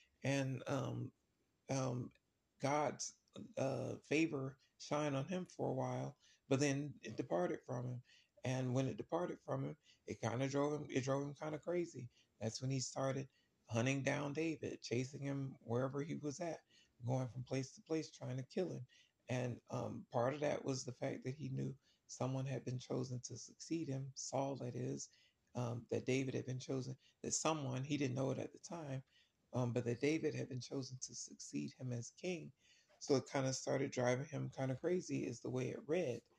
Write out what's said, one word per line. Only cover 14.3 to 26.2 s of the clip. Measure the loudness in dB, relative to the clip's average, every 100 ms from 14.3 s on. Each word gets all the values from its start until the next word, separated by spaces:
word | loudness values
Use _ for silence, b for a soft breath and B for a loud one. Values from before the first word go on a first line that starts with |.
David, | 0 0 0 -4 -4
chasing | 0 0 0 -2
him | -2 -2 -2 -6
wherever | -2 0 2 0
he | -2 -2
was | -4 -2
at, | -2 -4 -10 b b -8 -2
going | 0 0
from | -4
place | -2 -2 -2
to | -6
place, | -2 0 0
trying | -6 -6 -4
to |
kill | -2 0 0
him. | -2 -8 B B B -2
And, | 0 0 -2 -4
um, | -4 -2 -4 -2
part | 2 2
of | 2
that | 0 0
was | 0 -2
the | -2
fact | -4 -4 -2
that | -4 -4
he | -4
knew | -2 -2 -4 b b b
someone | -2 0 0
had | 0 -2
been | -2 -4
chosen | 0 0 0 -2
to | -6 -10
succeed | -12 -12 -4 -2 0
him, | -2 -4
Saul, | -6 -2 0 2 0
that | -4 -2
is, | -2 -4 -6 b b b _
um, | -2 -2 -2 0
that | 0
David | 4 2